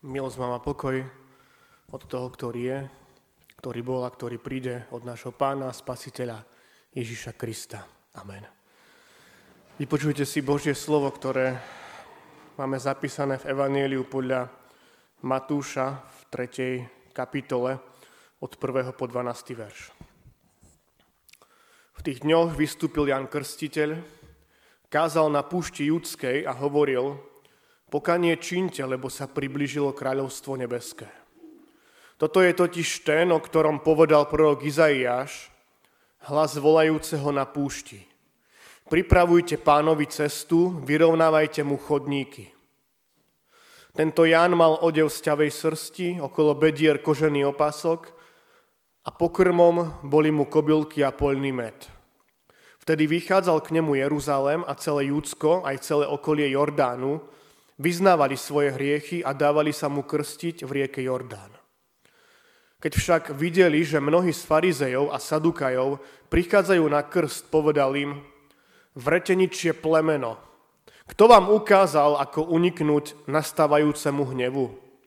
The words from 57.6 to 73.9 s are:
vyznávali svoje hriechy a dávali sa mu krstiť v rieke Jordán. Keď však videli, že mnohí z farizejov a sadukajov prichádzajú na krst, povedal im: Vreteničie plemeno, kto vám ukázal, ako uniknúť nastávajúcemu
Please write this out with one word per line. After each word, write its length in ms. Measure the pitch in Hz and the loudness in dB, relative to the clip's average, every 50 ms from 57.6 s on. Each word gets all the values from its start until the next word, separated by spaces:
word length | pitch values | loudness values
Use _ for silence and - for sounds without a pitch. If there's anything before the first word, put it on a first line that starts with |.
| _ _ _ | _ _ _
vyznávali 640 | - 139 175 175 170 190 196 180 160 143 135 139 | -4 -2 -2 0 4 6 6 6 6 4 2 0
svoje 380 | 127 - - 147 147 143 143 131 | -4 -8 -2 0 2 2 2 0
hriechy 420 | 127 135 143 143 147 147 - 180 170 - | -2 -2 0 0 -2 -2 -6 -8 -4 -4
a 80 | 131 139 | -4 -2
dávali 400 | 135 147 147 147 151 151 151 147 | 2 2 2 4 4 2 0 -2
sa 160 | - - 143 | -2 -4 -4
mu 160 | 143 143 139 | -4 -4 -6
krstiť 560 | - - 147 147 - - - - 170 165 170 | -4 -4 -4 -4 -6 -10 -8 -8 -8 -8 -8
v 100 | - 131 | -12 -6
rieke 300 | 139 139 135 135 - - | -4 -4 -4 -4 -4 -6
Jordán. 480 | 127 131 127 127 127 120 113 98 98 - - - _ _ _ _ _ _ _ _ _ _ _ _ _ _ _ _ _ _ _ _ _ _ _ | -4 -4 -4 -6 -6 -10 -14 -16 -16 -20 -20 -20 _ _ _ _ _ _ _ _ _ _ _ _ _ _ _ _ _ _ _ _ _ _ _
Keď 140 | _ - 160 - | _ -8 -4 -4
však 300 | - - - 170 160 - - 147 | -2 2 2 2 2 2 -4 -6
videli, 480 | 139 156 180 165 190 185 175 147 151 165 | -4 -4 0 4 6 6 6 6 4 2
že 160 | 151 151 151 139 | 2 0 0 2
mnohí 320 | 143 156 175 185 175 151 | 4 2 4 2 2 -2
z 80 | - - | -4 -2
farizejov 640 | - 156 156 170 185 165 127 143 131 127 131 143 143 | 0 2 2 4 2 0 0 -2 -2 0 -2 -2 -2
a 80 | 147 | -4
sadukajov 800 | 135 - - 156 156 156 170 160 - 143 131 127 127 127 135 143 139 - - - - _ | -6 -6 -4 -4 0 0 0 0 0 -4 -2 0 0 0 -2 -2 -6 -10 -20 -20 -20 _
prichádzajú 560 | _ - 156 175 170 - 202 185 165 190 175 160 | _ 0 0 0 4 4 4 4 6 4 4 4
na 160 | 151 147 147 143 | 4 2 0 -2
krst, 400 | - - 180 165 139 - - - | 0 -2 -2 -2 -2 -4 -10 -10
povedal 480 | - - 156 151 151 147 147 139 135 139 | 0 0 2 4 4 4 4 2 2 0
im: 240 | 143 143 143 143 143 143 - _ _ _ _ _ _ _ _ _ _ _ _ _ - | -2 -4 -6 -8 -12 -16 -20 _ _ _ _ _ _ _ _ _ _ _ _ _ -6
Vreteničie 720 | 120 143 160 180 - - 185 185 185 180 - - - 170 156 | -2 0 0 0 2 2 2 2 2 0 0 -2 -2 -2 -2
plemeno, 640 | - - 160 160 160 156 160 156 143 131 113 110 - - - _ _ _ _ _ _ _ - _ _ _ | -2 0 2 2 4 4 2 0 0 -2 -6 -8 -10 -16 -20 _ _ _ _ _ _ _ -20 _ _ _
kto 160 | - - - 208 233 | -18 4 6 10 10
vám 180 | 240 208 185 190 208 | 10 10 10 8 4
ukázal, 640 | 214 208 - 208 190 196 175 143 156 143 147 147 143 | 2 6 6 6 6 6 4 4 4 4 4 4 2
ako 320 | 139 - - 156 156 170 | -2 -2 -2 -4 -2 0
uniknúť 800 | 165 165 170 180 175 - 156 151 147 147 147 - - - - - | 2 2 2 2 0 0 0 2 2 0 0 -4 -18 -16 -10 -2
nastávajúcemu 920 | 135 156 151 - - - 160 147 147 151 151 151 | -2 -2 -2 -2 0 0 2 4 4 4 4 2